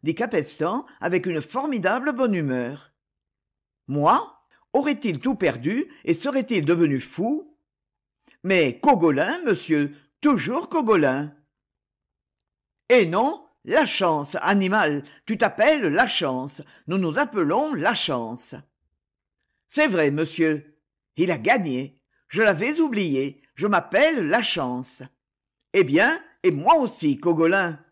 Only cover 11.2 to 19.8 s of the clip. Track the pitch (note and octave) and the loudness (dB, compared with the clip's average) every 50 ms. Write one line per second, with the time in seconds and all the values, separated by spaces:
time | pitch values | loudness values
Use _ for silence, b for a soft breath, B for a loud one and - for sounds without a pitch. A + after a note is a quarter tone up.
11.2 | D3 D3+ - _ _ _ _ _ _ _ _ _ _ _ _ _ _ _ _ _ | -6 -8 -12 _ _ _ _ _ _ _ _ _ _ _ _ _ _ _ _ _
12.2 | _ _ _ _ _ _ _ _ _ _ _ _ _ _ B3 B3 G3+ D#3+ E3 G3 | _ _ _ _ _ _ _ _ _ _ _ _ _ _ 4 4 4 4 2 0
13.2 | A#3 C#4+ F#4+ - - _ _ _ _ - F#3 D4 D4+ - - - F#3+ F3 D#3+ D3+ | 0 0 -2 -6 -14 _ _ _ _ 0 0 2 2 0 -2 -2 0 0 0 0
14.2 | C#3+ C#3+ - C3+ - D#3 G3 G3+ F#3+ F#3 F#3+ A3 F#3+ D3+ D3 C#3+ C#3+ B B B | -2 -6 -8 -4 0 0 2 2 2 2 0 0 0 0 -2 -4 -6 B B B
15.2 | B - A3+ - A3+ G3+ - - G#3+ C#4 D#4 D4 A3+ D#3+ C#3+ F3+ B3 G#3+ - - | B -8 -2 -2 -2 -2 2 2 4 4 4 2 2 0 2 2 0 0 0 -4
16.2 | F3 C#3+ C3 B2+ C3 C#3+ - - - b b b b - E3+ F#3+ F#3 E3 D3+ A#3 | -2 -2 -4 -4 -6 -8 -12 -16 -20 b b b b -4 -2 -2 0 0 0 -2
17.2 | D4 - - G#3 E3+ C#3+ E3+ A#3 D4 D#4 C#4+ F3 D3+ G3+ A#3+ - - - C#3+ A#2+ | -2 -2 0 -2 0 0 0 0 0 -2 -4 -2 -2 -2 -2 -2 -4 -4 -4 -4
18.2 | A#2 A2+ A#2+ B2 - - - D3+ C#3+ _ _ _ _ _ _ _ _ _ _ _ | -4 -8 -10 -14 -14 -18 -18 -18 -20 _ _ _ _ _ _ _ _ _ _ _
19.2 | _ _ _ _ _ _ _ _ _ _ - C#4+ | _ _ _ _ _ _ _ _ _ _ 0 0